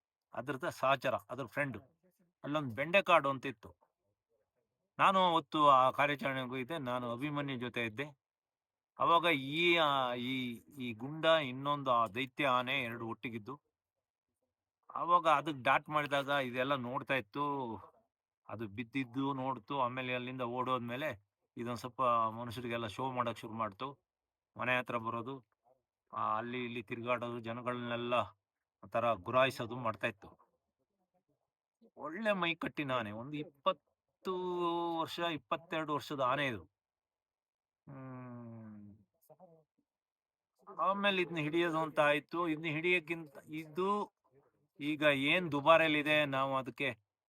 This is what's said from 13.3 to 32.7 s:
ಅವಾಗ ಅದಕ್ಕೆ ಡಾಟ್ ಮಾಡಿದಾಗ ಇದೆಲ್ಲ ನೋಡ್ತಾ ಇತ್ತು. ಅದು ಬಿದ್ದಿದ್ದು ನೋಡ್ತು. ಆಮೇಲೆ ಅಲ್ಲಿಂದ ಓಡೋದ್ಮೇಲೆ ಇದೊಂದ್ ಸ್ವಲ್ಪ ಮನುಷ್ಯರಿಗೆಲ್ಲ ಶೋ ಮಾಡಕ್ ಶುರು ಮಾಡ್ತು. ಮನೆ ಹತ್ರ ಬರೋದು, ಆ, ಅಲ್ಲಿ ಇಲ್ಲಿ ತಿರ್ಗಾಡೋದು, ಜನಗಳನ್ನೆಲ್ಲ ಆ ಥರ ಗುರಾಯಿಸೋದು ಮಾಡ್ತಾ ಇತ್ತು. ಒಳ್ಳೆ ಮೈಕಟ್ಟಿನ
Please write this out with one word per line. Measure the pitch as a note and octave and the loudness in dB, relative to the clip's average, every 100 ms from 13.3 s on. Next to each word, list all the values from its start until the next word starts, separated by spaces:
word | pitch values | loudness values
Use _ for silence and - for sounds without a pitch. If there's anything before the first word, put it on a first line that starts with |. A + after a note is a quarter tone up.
| A2+ G#2 C#3 _ _ _ _ _ _ _ _ _ _ _ _ - | -8 -10 -14 _ _ _ _ _ _ _ _ _ _ _ _ -12
ಅವಾಗ | B2+ D#3+ F3 E3 | -6 2 4 6
ಅದಕ್ಕೆ | C#3+ C#3+ C#3 | 4 2 -2
ಡಾಟ್ | B2 D3+ D3+ | 2 2 2
ಮಾಡಿದಾಗ | D3+ D3 C#3+ C3+ | -2 0 0 0
ಇದೆಲ್ಲ | C#3+ C3 B2 C3 C#3 | 0 0 -2 0 0
ನೋಡ್ತಾ | A#2+ C#3 B2+ | -2 -6 -2
ಇತ್ತು. | C3+ A2 C#3 D3 C#3 A#2+ G2+ - _ _ _ _ _ - | -2 -2 -4 -2 -2 -6 -8 -14 _ _ _ _ _ -14
ಅದು | G#2 A2 | -10 -8
ಬಿದ್ದಿದ್ದು | G2 A2+ - A#2+ B2 C#3 | -8 -6 -6 -4 -4 -2
ನೋಡ್ತು. | C3+ C3 C3 - C#3+ | -2 -2 -4 -4 0
ಆಮೇಲೆ | B2 B2+ B2+ B2 | 0 -2 -4 -4
ಅಲ್ಲಿಂದ | B2 B2+ | -6 -6
ಓಡೋದ್ಮೇಲೆ | A#2+ B2 B2+ B2+ A#2+ A#2+ D#3 A2 _ _ _ - | -4 -2 0 0 -2 -4 -6 -8 _ _ _ -10
ಇದೊಂದ್ | A#2+ A#2 | -8 -8
ಸ್ವಲ್ಪ | B2+ - B2+ A#2 A2+ A2+ | -8 0 2 4 2 -2
ಮನುಷ್ಯರಿಗೆಲ್ಲ | A#2+ A2+ A#2+ A#2 A2+ | -8 -8 -4 -4 -4
ಶೋ | A2+ C3 | -4 -4
ಮಾಡಕ್ | B2 A#2+ G#2+ | -2 -2 -4
ಶುರು | A#2 | -10
ಮಾಡ್ತು. | A2 G#2+ G2+ C3+ C#3+ _ _ _ _ _ - | -6 -6 -6 -12 -12 _ _ _ _ _ -6
ಮನೆ | A#2+ B2 | -2 -2
ಹತ್ರ | B2 A#2+ | -2 -4
ಬರೋದು, | A2+ A#2 A#2 C3+ - _ _ _ _ _ _ | -4 -6 -8 -12 -16 _ _ _ _ _ _
ಆ, | A#2 G#2+ G#2+ | -6 -2 -2
ಅಲ್ಲಿ | A#2+ B2 A#2+ | -2 -6 -6
ಇಲ್ಲಿ | A#2+ | -8
ತಿರ್ಗಾಡೋದು, | A2 A#2 A#2 B2 A#2+ A#2+ | -8 -8 -2 -2 -4 -8
ಜನಗಳನ್ನೆಲ್ಲ | A2+ A#2+ A#2+ B2 A#2+ A#2+ A#2+ | -8 -6 -6 -6 -6 -4 0
ಆ | A#2+ G#2 - _ _ _ _ G2 | 0 0 -8 _ _ _ _ -6
ಥರ | A#2 A#2 | 0 0
ಗುರಾಯಿಸೋದು | G#2+ F2+ B2+ C3 - A#2 B2 | 0 0 4 4 0 -8 -4
ಮಾಡ್ತಾ | A#2 G#2 A#2+ | -4 -2 -6
ಇತ್ತು. | - - - _ _ _ _ _ _ _ C#4 _ _ _ _ _ _ A3+ - | -6 -16 -20 _ _ _ _ _ _ _ _ _ _ _ _ _ _ -20 -12
ಒಳ್ಳೆ | C#3 F3+ A3 | -10 -2 0
ಮೈಕಟ್ಟಿನ | G3 E3+ E3 - | 2 2 0 -4